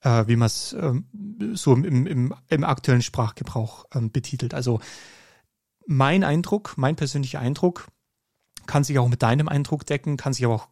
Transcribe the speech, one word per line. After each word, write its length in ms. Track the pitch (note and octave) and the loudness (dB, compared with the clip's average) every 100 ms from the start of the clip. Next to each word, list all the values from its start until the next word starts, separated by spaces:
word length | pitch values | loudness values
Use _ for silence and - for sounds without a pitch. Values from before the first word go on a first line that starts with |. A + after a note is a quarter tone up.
| C3+ | 2
äh, 220 | A#2 G#2+ | 4 4
wie 80 | A#2 | 4
man's, 380 | A#2 - - - | 2 0 -8 -4
ähm, 260 | D#3+ B2+ - G#3 G3+ A3+ G#3 | -2 -2 -6 -12 -12 -8 -6
so 200 | G#3 - | 0 2
im, 340 | B2+ F3 B2+ D3 | 4 4 0 0
im, 260 | C3+ B2 - - | -2 -2 -4 -4
im 160 | D3+ | 0
aktuellen 380 | D#3 C3 - B2 | 0 0 2 2
Sprachgebrauch, 840 | A#2 - A2+ - C3 A#2+ A2+ - - | 2 -2 -4 -4 -8 -6 -6 -10 -10
ähm, 180 | C3+ A2 | -6 -4
betitelt. 420 | B2+ - C3 A#2+ | -4 -6 -6 -6
Also 260 | - B2 A2+ - - - - _ _ _ _ _ _ - | -4 -2 -2 -4 -20 -20 -20 _ _ _ _ _ _ -2
mein 360 | C#3 C3+ F#3 | 2 4 4
Eindruck, 520 | F#3 D#3 F3 G#3 - - | 2 2 0 -2 -4 -2
mein 180 | C3 D#3+ | -2 0
persönlicher 440 | C#3+ C#3+ B2+ C#3+ | -2 -2 -4 -4
Eindruck, 480 | B2 D3 F3+ F3+ - _ _ _ _ _ _ - - | -4 0 0 -2 -12 _ _ _ _ _ _ -20 -2
kann 160 | C#3+ | 0
sich 140 | C#3+ C#3 | 2 2
auch 100 | B2 | 2
mit 140 | B2 | 4
deinem 260 | A2+ B2+ D#3 | 4 4 2
Eindruck 380 | C#3+ C#3+ D3+ - | -2 -2 -4 -4
decken, 320 | C#3+ - C#3+ | -4 -2 -4
kann 160 | C#3 | -2
sich 120 | B2 B2 | 0 0
aber 100 | A2 | 0
auch 140 | - | -4